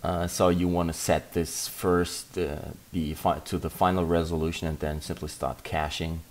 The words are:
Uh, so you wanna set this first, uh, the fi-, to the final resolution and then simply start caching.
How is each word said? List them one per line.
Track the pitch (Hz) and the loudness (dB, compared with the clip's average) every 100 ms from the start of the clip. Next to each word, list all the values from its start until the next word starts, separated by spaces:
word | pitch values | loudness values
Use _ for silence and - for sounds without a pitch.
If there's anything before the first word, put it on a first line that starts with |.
Uh, | 82 87 87 | 0 0 -2
so | - 92 | 4 4
you | 87 90 | 6 4
wanna | 87 85 | 2 0
set | 78 - 80 - | -2 2 2 2
this | 87 80 - - | -2 -2 -4 -6
first, | - 95 87 87 - - 92 | -2 2 4 2 -4 -8 -4
uh, | 78 76 76 - - | -2 -4 -8 -12 -6
the | 87 76 | -2 -2
fi-, | 78 92 73 | 0 0 0
to | - 87 | -2 -4
the | 82 | -4
final | - 92 92 82 | 2 2 4 4
resolution | 85 82 82 80 82 80 | 2 2 0 -2 -2 -4
and | 78 | -2
then | 76 76 | -4 -4
simply | - 82 76 | -6 -8 -8
start | - 76 65 | -6 -6 -6
caching. | - 78 76 - 82 82 - | -4 -2 -2 -2 -4 -4 -8